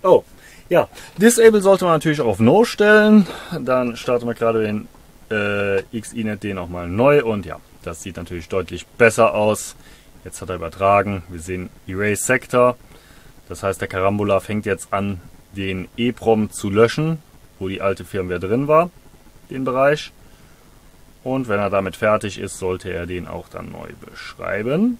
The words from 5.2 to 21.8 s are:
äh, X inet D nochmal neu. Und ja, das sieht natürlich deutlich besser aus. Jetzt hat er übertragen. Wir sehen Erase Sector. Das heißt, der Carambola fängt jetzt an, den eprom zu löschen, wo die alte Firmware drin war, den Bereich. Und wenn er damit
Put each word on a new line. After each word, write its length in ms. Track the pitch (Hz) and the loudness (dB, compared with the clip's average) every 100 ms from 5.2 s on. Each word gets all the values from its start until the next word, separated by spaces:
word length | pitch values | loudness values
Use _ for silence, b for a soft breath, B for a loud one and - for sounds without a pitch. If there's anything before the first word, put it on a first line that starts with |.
| - | -6
äh, 500 | 107 104 101 101 98 92 117 | -4 -2 -2 0 -2 -2 -10
X 160 | 104 | -10
inet 300 | 120 110 104 | -6 -6 -6
D 100 | 104 | -6
nochmal 340 | 95 85 87 85 | -8 -8 -10 -6
neu. 360 | 95 131 147 | 2 4 4
Und 220 | 117 104 - | 2 -4 -6
ja, 140 | - - - | -14 -16 -16
das 200 | - 85 | -14 -12
sieht 140 | 98 87 | -12 -12
natürlich 300 | 85 87 82 | -10 -12 -6
deutlich 360 | 98 87 90 - | -6 -6 -10 -14
besser 480 | - 117 107 113 | 2 2 4 2
aus. 420 | 107 107 104 - - b b b - | 4 0 0 -6 -16 b b b -20
Jetzt 180 | - - | -20 -16
hat 80 | 92 | -10
er 60 | 90 | -8
übertragen. 680 | 82 - 98 101 101 98 87 | -8 0 4 4 2 -4 -8
Wir 100 | 87 | -16
sehen 300 | 85 90 90 - - | -10 -8 -10 -14 -12
Erase 360 | 92 104 104 | -4 -2 -2
Sector. 540 | - 127 - 127 123 123 b b b b b b - | 0 -2 0 2 2 2 b b b b b b -18
Das 160 | 90 | -6
heißt, 160 | 98 95 | -4 -4
der 80 | 101 | -4
Carambola 520 | 98 95 104 104 98 | 0 0 0 0 0
fängt 240 | - 107 104 | 0 -6 -4
jetzt 260 | 95 - | -4 -4
an, 300 | 101 101 95 - - - | -4 -4 -8 -12 -20 -18
den 340 | 98 95 92 90 - | -8 -6 -6 -8 -4
eprom 560 | 120 117 113 110 104 | -4 0 2 2 2
zu 180 | - 104 | -4 -2
löschen, 500 | 98 113 - 156 160 _ _ - _ | 2 2 2 -4 -4 _ _ -20 _
wo 100 | 95 | -10
die 120 | 95 | -4
alte 220 | 98 98 | -4 -4
Firmware 380 | 92 104 90 92 | -6 -6 -4 -4
drin 260 | 92 117 143 | -2 -2 2
war, 240 | 156 175 - - - - - - | 2 2 -6 -20 -20 -20 -20 -14
den 140 | 135 | -8
Bereich. 480 | 131 127 139 147 - - b b b b b b - - - _ | -4 2 2 2 -4 -20 b b b b b b -20 -20 -20 _
Und 260 | 127 131 123 | -6 -4 -2
wenn 100 | 101 | -2
er 100 | 101 | 0
damit 280 | 98 | 0